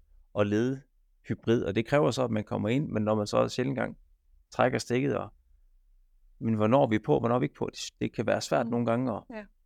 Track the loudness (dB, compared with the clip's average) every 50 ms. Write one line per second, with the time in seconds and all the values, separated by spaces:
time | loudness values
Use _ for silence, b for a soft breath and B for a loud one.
0 | _ _ _ -20 -20 _ -2 0 0 2 2 2 2 2 0 -4 -8 _ _ _
1 | _ _ _ _ _ -6 -6 -4 0 2 2 2 2 0 0 -2 0 2 2 2
2 | 2 2 2 0 0 0 0 -2 -4 -4 -4 -2 -2 0 0 0 -2 -2 -2 -2
3 | 0 0 0 0 0 0 2 2 2 2 0 -4 -4 -4 -2 -4 -4 -6 -6 -12
4 | -20 _ _ _ _ _ _ _ _ _ -2 0 0 2 0 -2 -4 -2 -2 -2
5 | 0 0 -2 -4 -4 -8 -12 _ _ _ _ _ _ _ _ _ _ _ _ _
6 | _ _ _ _ _ -20 _ -6 -2 -2 0 2 2 4 4 4 4 4 2 0
7 | 2 2 0 2 2 0 0 0 -2 -2 -4 -6 -8 -8 -8 -8 -12 -12 -10 -6
8 | -8 -6 -4 -4 0 0 0 0 0 0 0 0 0 0 -2 -2 0 0 0 0
9 | 0 -2 -4 -6 -8 -12 -14 -14 -14 -16 _ _ _